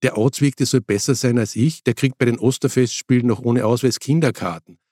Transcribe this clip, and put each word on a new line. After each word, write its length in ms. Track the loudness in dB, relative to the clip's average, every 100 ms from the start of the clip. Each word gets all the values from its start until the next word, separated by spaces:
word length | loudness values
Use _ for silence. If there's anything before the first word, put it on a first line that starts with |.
der 140 | -2 0
Ortswichtel 480 | 0 2 -2 0
soll 160 | 0 0
besser 340 | 0 -4 0
sein 240 | 0 0 0
als 180 | -2 0
ich, 260 | -2 0
der 80 | -4
kriegt 240 | 0 -2 0
bei 80 |
den 140 | 0 2
Osterfestspielen 880 | 0 0 -2 0 0 -2 0 2 2
noch 140 | 0
ohne 260 | 0 0 2
Ausweis 340 | 0 0 -2
Kinderkarten. 800 | 0 2 2 -2 -6 -8 _ -20 _